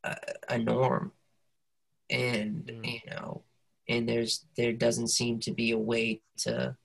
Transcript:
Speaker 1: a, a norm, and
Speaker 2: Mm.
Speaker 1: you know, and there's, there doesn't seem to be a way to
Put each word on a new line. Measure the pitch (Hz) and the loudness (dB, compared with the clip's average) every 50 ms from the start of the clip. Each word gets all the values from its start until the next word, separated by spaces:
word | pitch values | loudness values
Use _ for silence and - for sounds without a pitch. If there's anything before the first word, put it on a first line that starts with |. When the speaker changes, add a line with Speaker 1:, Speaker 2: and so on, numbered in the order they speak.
| - | -4
Speaker 1:
a, | - - - - - - - - - | -6 -6 -6 -6 -8 -8 -8 -4 -2
a | 120 | 0
norm, | 120 113 113 113 123 131 127 - - - - - _ _ _ _ _ _ _ _ _ _ _ _ _ _ _ _ _ _ _ | 0 2 2 4 4 4 4 4 2 -2 -6 -10 _ _ _ _ _ _ _ _ _ _ _ _ _ _ _ _ _ _ _
and | - 123 127 123 120 107 107 107 104 - - - | 0 0 2 2 0 0 -2 -2 -4 -6 -6 -8
Speaker 2:
Mm. | 117 117 110 | -12 -8 -8
Speaker 1:
you | 117 120 117 - - | -6 -8 -8 -10 -10
know, | - - - - - - - _ _ _ _ _ _ _ _ | -10 -10 -8 -8 -10 -12 -12 _ _ _ _ _ _ _ _
and | - 120 120 117 | 0 0 2 2
there's, | 117 117 117 117 113 - - - _ _ | 2 2 2 2 0 -2 -4 -4 _ _
there | - 120 117 110 | 0 2 2 2
doesn't | 117 - 117 117 120 117 | 4 2 2 4 4 0
seem | 113 - - 123 120 117 110 | 2 2 2 2 2 0 0
to | - - | -2 -4
be | 101 - 117 113 | -2 0 2 2
a | 113 | 2
way | 110 110 107 117 117 113 113 110 110 _ _ _ - | 2 2 2 2 2 2 0 -2 -4 _ _ _ -4
to | - 117 117 120 127 131 131 - | -2 -2 0 0 -2 -2 -4 -8